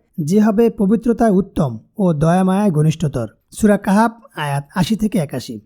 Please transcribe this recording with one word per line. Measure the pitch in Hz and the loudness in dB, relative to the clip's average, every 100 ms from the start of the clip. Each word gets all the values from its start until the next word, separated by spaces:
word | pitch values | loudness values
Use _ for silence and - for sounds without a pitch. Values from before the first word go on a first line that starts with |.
| _ - | _ -8
যে | 147 208 | 0 2
হবে | 214 208 233 | 2 2 0
পবিত্রতায় | 226 190 226 233 226 226 | 0 0 0 0 0 2
উত্তম | 190 196 - 139 110 - - | 2 0 -2 -4 -6 -12 -4
ও | 180 | -2
দয়ামায়ায় | 151 156 180 185 190 208 | 0 2 2 2 0 0
ঘনিষ্ঠতর। | 151 156 - 147 127 113 - _ | 2 0 0 -4 -4 -8 -12 _
সূরা | - 208 202 | -2 2 2
কাহাব, | 202 196 226 226 - - | 2 2 2 -2 -14 -8
আয়াত | 147 139 143 | -4 -4 -4
আশি | - - 220 | -4 -2 -2
থেকে | 208 202 | -2 -2
একাশি। | 143 127 - - | -4 -6 -10 -14